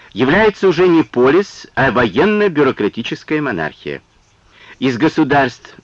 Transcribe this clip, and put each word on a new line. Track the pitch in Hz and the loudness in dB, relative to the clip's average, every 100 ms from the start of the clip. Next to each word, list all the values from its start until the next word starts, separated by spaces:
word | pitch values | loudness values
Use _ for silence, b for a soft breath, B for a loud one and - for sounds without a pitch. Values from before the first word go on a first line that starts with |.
| b | b
является | 95 127 185 220 202 185 | -2 0 2 0 0 0
уже | 165 180 | 2 2
не | 165 | 2
полис, | 131 123 131 165 202 - - - | 0 0 2 2 -2 -10 -10 -2
а | 135 | 0
военно-бюрократическая | - 147 127 196 208 208 151 131 - 208 - 117 151 - 156 | 0 0 0 0 0 0 0 0 0 -4 -6 -10 -12 -6 -6
монархия. | 143 92 78 - 76 69 - _ _ _ B B B B | -4 -6 -8 -10 -12 -14 -16 _ _ _ B B B B
Из | 127 120 | -6 -2
государств, | 151 - 143 143 131 - - - | -2 0 0 0 0 -6 -18 -20